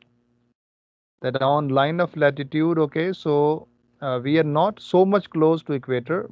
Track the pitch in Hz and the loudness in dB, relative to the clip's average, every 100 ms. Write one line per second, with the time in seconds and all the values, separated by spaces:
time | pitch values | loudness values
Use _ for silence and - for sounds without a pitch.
0 | _ _ _ _ _ _ _ _ _ _ | _ _ _ _ _ _ _ _ _ _
1 | _ _ 127 131 135 143 143 135 143 170 | _ _ -6 -2 0 0 0 0 0 0
2 | 175 156 147 143 139 156 160 165 151 156 | -4 0 0 0 -4 -2 0 0 0 -2
3 | 175 190 160 147 147 156 - _ _ _ | -4 -4 -2 2 2 0 -6 _ _ _
4 | 139 127 127 156 151 147 185 214 - 180 | -6 -4 0 0 2 0 0 -2 0 2
5 | 190 202 - 165 156 165 - 139 127 123 | 4 2 -2 0 2 2 -2 -6 -4 -4
6 | 120 170 - | -2 -6 -6